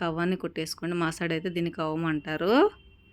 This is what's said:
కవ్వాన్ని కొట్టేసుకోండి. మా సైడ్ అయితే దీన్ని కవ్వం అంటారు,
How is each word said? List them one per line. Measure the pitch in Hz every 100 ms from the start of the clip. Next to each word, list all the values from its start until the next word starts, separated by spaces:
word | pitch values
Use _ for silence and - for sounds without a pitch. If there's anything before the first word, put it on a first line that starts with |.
కవ్వాన్ని | 170 160 175 185
కొట్టేసుకోండి. | 170 165 160 - 170 175
మా | 165 165
సైడ్ | 170 160
అయితే | 185
దీన్ని | 170 170 170
కవ్వం | 156 156 165
అంటారు, | 151 151 156 175 262 415 - - - -